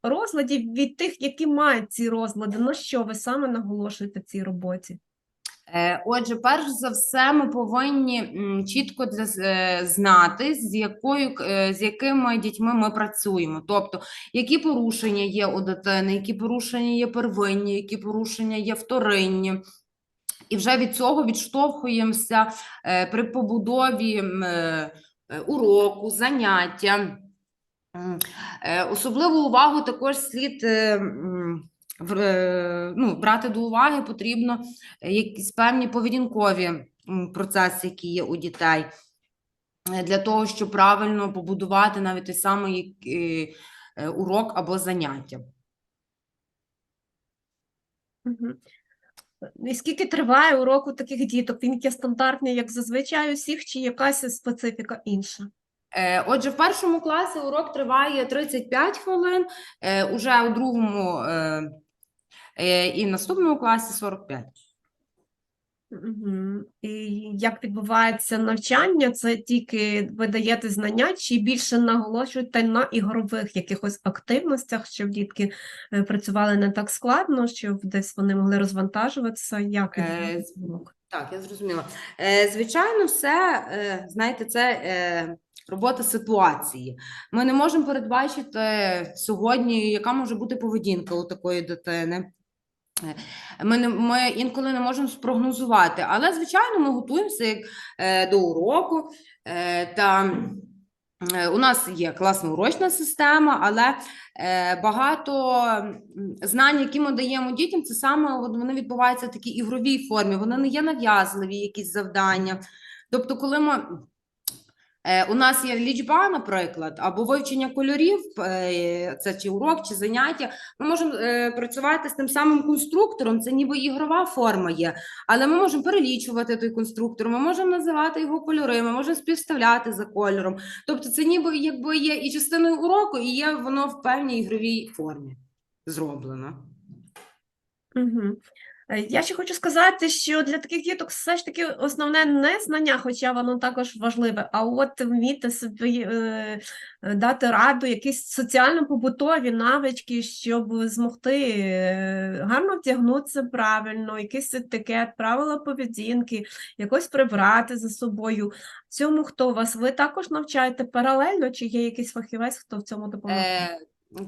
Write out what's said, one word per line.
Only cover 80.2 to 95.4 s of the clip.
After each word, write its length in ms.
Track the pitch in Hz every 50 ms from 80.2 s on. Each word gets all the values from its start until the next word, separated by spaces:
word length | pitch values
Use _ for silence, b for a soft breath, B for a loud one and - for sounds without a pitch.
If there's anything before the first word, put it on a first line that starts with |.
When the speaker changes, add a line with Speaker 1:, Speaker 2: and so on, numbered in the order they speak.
| 170 - 170 170 - - - 185 180
Speaker 1:
урок? 320 | 170 165 175 - - _ _ _ -
Speaker 2:
так, 200 | 180 151 139 -
я 100 | 185 190
зрозуміла. 420 | 190 196 208 196 202 190 170 165 - B B B B B B B
Е, 280 | 180 196 196 202 208 202 202
звичайно, 520 | 214 233 226 - 330 381 453 453 415 370
все, 600 | - - - - 285 311 349 370 349 285 - - -
е, 340 | 180 208 202 202 190 185 190 180
знаєте, 360 | 190 220 226 240 240 - 220
це, 260 | 226 - 240 247 247
е, 640 | 233 - - 185 185 180 175 175 170 170 165 165 170 - _ _ _ - - -
робота 340 | 185 190 226 254 254 247 233
ситуації. 920 | - - 220 - 214 220 196 185 160 147 - - - - 127 127 131 123 B B B B B B B
Ми 140 | - 233 254
не 80 | 262 262
можемо 320 | 277 294 330 320 320 277
передбачити 720 | 277 277 262 220 214 247 254 269 302 - 294 254 - - 220 220 220 214 208 202 190 180 175 170 - -
сьогодні, 760 | - - 220 208 180 208 233 254 254 247 240 226 220 214 214
яка 220 | 208 202 208 240 254
може 220 | 269 254 214 233
бути 200 | - 247 220 254
поведінка 600 | 247 233 220 220 220 - 196 185 175 170 - 175
у 80 | 170 175
такої 380 | 175 180 - - 180 180 175
дитини. 720 | 170 175 170 170 - 175 170 170 165 165 175 185 190 190 _ _ _ _ _ _ _ _ _ _ _ _ - - 170
Е, 120 | 156 151 B B B B B B B B B 175
ми 140 | 214 233
не, 120 | 240 240 240
ми 400 | 208 190 233 233 240 254 254 240
інколи 440 | - 226 254 254 - 269 262 269 262
не 60 | 247
можемо 280 | 247 247 254 277 277
спрогнозувати, 1000 | 233 - - - 247 247 233